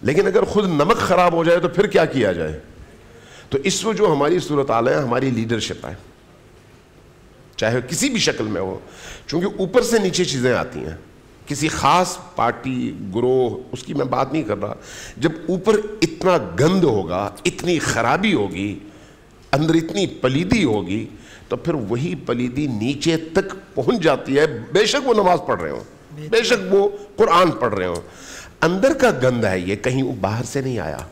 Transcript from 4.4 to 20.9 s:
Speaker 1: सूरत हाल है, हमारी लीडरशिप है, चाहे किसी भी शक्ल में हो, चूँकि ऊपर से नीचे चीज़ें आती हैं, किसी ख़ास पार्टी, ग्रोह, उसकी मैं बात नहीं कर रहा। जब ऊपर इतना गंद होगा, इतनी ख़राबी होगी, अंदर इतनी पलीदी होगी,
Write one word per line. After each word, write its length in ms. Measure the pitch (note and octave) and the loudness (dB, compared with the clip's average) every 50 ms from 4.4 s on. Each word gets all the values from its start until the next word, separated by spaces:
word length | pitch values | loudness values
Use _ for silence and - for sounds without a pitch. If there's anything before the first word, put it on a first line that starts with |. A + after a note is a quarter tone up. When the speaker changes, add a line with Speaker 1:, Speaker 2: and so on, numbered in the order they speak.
Speaker 1:
सूरत 300 | - - D3+ C#3+ C3+ C3+ | 0 0 0 0 2 2
हाल 180 | A#2 A2+ A#2 B2+ | 2 2 2 2
है, 60 | D3 | 2
हमारी 340 | D#3 C#3+ A#2+ A#2+ B2 C3 C3+ | 2 2 0 0 0 0 0
लीडरशिप 540 | A#2+ A2+ A2+ A2+ A#2 A2 G#2+ - F#2 - - | 0 -2 -2 -2 -2 -2 -2 -6 -8 -8 -10
है, 120 | B1+ D#2+ - - - - - - - - - - - - - - - - - - _ - - - - - _ - - - - - - - - | -12 -12 -12 -16 -20 -20 -20 -20 -20 -20 -20 -20 -20 -20 -20 -20 -20 -20 -20 -20 _ -20 -20 -20 -20 -20 _ -20 -20 -20 -20 -20 -20 -6 -2
चाहे 220 | G#2+ A2 A#2 B2+ B2 | 0 0 2 0 -2
किसी 260 | B2+ E3+ - - C#4+ | -4 -4 -2 -2 -2
भी 120 | B3 G#3+ | 0 0
शक्ल 240 | - D3+ C3 - A2+ | 0 0 0 -2 -4
में 140 | A2 G#2+ E2+ | -4 -2 -4
हो, 200 | F#2+ F#2+ F#2 - - - - - - - - - - - | -4 -4 -6 -8 -12 -16 -20 -20 -18 -18 -18 -18 -12 -4
चूँकि 180 | - E3 F3 G3+ G3 - | -4 -2 -2 -2 -2 -2
ऊपर 240 | F#3+ - - B3+ A#3 | -4 2 2 2 2
से 160 | - A3+ A3+ | 4 2 2
नीचे 260 | G3+ F#3 D#3 - F3+ | 2 2 0 0 -2
चीज़ें 280 | C3 C#3 C3+ A#2+ C3 A#2+ | -2 -2 0 0 2 2
आती 280 | F#2 D#2 - - D#2 | 2 -2 -4 -6 -10
हैं, 180 | B1+ D2 D#2+ F2 - - - - - - - - - - | -10 -10 -10 -12 -16 -20 -20 -20 -20 -20 -20 -20 -10 -8
किसी 200 | D3 C3+ D3 D#3 | -6 -4 -2 -4
ख़ास 480 | - - - C#3 D#3 F3 F#3 F3+ - - - - - | -2 0 2 4 4 4 2 0 -4 -12 -14 -12 -4
पार्टी, 540 | - A2+ A#2 A#2 - - C3 C3 B2+ B2 A2+ - - G#2 G2 F#2 | -2 -2 -2 -2 -4 -6 -6 -4 -4 -4 -6 -6 -8 -10 -6 -2
ग्रोह, 460 | A2 A#2+ B2+ B2+ C3 B2+ A#2 G#2 - - - - | 0 2 2 4 2 2 0 -2 -6 -10 -12 -12
उसकी 220 | A#2+ - - F3 | -14 -10 -8 -4
मैं 140 | C#3+ C#3 C3 | -4 -2 -2
बात 220 | B2 B2 C3+ C3 C3+ | 0 -2 -2 0 -2
नहीं 120 | D#3+ C#3 | -4 -2
कर 140 | G#2+ G#2 F#2+ | -2 -4 -4
रहा। 180 | G2 G#2 A#2 - - - - - - - - - | -4 -8 -8 -10 -14 -18 -18 -16 -16 -16 -12 -2
जब 280 | A#2+ E3 D#3+ - - - | -2 -2 -2 -2 -4 -4
ऊपर 280 | F3+ F3+ F3+ A3 A3 G#3 G#3+ - - - - | -4 -2 2 2 2 2 2 -2 -2 -2 -2
इतना 360 | D#3 - - E3 F#3 F3+ D#3+ A#2+ F#2 E2+ | -2 -2 -2 0 2 2 2 0 -2 -2
गंद 280 | - C3+ D#3+ F#3 F#3+ F3 | 2 2 4 4 4 4
होगा, 360 | D3+ A2+ G2+ F#2 D#2+ F2 F#2 G2+ G2+ - - - | 4 2 0 -2 -2 -2 -2 -2 -4 -6 -2 -4
इतनी 320 | F3 - - - F3 F3 D#3 | -4 -4 -2 -2 -2 -2 0
ख़राबी 520 | - B2+ - A2 A2+ A#2 C#3+ B3 F#3+ A3 F#3+ | 0 -2 0 0 2 2 2 2 2 2 2
होगी, 380 | B2 G#2 F#2+ E2+ F2 G2 G#2 G2 - - - - - - - - - - - - - - - - | 2 0 -2 -4 -4 -6 -6 -6 -8 -12 -18 -20 -20 -20 -20 -20 -20 -20 -20 -20 -20 -8 -2 -2
अंदर 240 | C#3 D3+ D#3+ E3 | 0 2 2 2
इतनी 300 | E3 D#3+ E3 - G3+ F#3+ - - - - | 0 0 -2 -2 -2 -2 -4 -4 -2 -2
पलीदी 400 | B2+ C3 C#3+ F3 F#3 B3+ A3+ F#3+ | 0 0 0 0 0 0 2 2
होगी, 440 | C3 G#2+ G#2 F#2 F2 | 2 0 -2 -2 -4